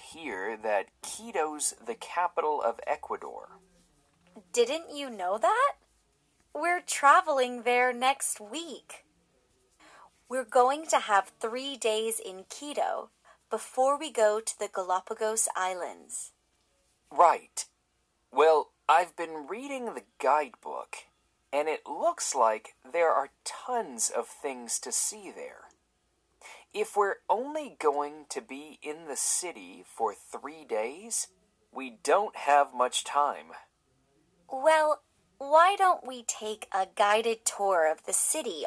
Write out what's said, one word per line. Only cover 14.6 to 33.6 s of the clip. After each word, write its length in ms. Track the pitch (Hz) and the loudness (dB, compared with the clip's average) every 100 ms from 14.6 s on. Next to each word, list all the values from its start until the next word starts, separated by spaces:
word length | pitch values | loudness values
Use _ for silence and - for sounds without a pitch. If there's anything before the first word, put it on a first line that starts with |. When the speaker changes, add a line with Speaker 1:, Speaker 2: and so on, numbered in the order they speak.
| 208 | -8
Speaker 2:
Galapagos 760 | 202 185 185 - 220 220 220 - | -6 -2 -2 -4 -4 -2 0 -2
Islands. 760 | - 185 185 143 87 - - - _ _ _ _ _ _ _ _ | -2 -4 -4 -8 -12 -14 -14 -14 _ _ _ _ _ _ _ _
Speaker 1:
Right. 560 | 143 170 135 - - - _ _ _ _ _ _ | 6 6 6 -4 -12 -12 _ _ _ _ _ _
Well, 400 | 135 156 151 - _ - | 4 6 6 2 _ 2
I've 260 | 160 180 | 2 2
been 320 | - 165 156 139 | -6 -10 -10 -10
reading 460 | 208 285 269 233 | -12 -8 -8 -8
the 80 | 135 - - | -10 -14 -2
guidebook, 760 | 131 151 135 - 76 64 - - - _ _ _ - | 2 2 0 -8 -12 -12 -12 -16 -20 _ _ _ -6
and 160 | 139 156 | -4 -2
it 180 | 147 - | -4 -8
looks 480 | 160 311 349 - | -2 -2 -2 -2
like 400 | 139 113 107 - _ 127 | 2 4 2 -6 _ -4
there 200 | 165 165 | 2 4
are 180 | 135 139 _ | 4 0 _
tons 680 | - - - 247 180 117 - | -14 -12 -4 -4 -4 -4 -2
of 160 | - 113 | -2 -6
things 540 | - 143 127 117 - | -8 -8 -8 -6 -8
to 100 | 127 | -4
see 400 | - - 214 180 | -4 -4 -6 -14
there. 340 | 107 - - - _ _ _ _ _ _ _ - - _ | -14 -16 -16 -20 _ _ _ _ _ _ _ -20 -20 _
If 220 | - 208 202 | -6 -4 0
we're 200 | 190 185 - | 0 0 -2
only 460 | 196 277 302 269 151 | -2 -2 -8 -10 0
going 480 | 151 143 147 151 143 | 0 2 -4 -8 -12
to 120 | 131 | -12
be 360 | 113 131 151 127 | -10 -14 -16 -14
in 240 | 147 156 160 | -12 -12 -10
the 80 | 127 | -4
city 680 | - - 180 117 90 92 90 | -2 -2 -4 -12 -16 -20 -16
for 260 | - 107 | -4 -4
three 520 | 98 - 117 135 160 | -4 -14 -14 -14 -14
days, 640 | 143 107 117 156 233 - - _ _ _ _ | -6 -4 -4 -8 -8 -6 -8 _ _ _ _
we 260 | - 131 113 | -12 -12 -6
don't 340 | - 180 214 - | 4 4 4 -4
have 380 | 139 143 139 | 4 6 6
much 300 | 127 123 - | 2 0 0
time. 480 | - 143 143 90 80 82 | -2 0 0 -2 -12 -20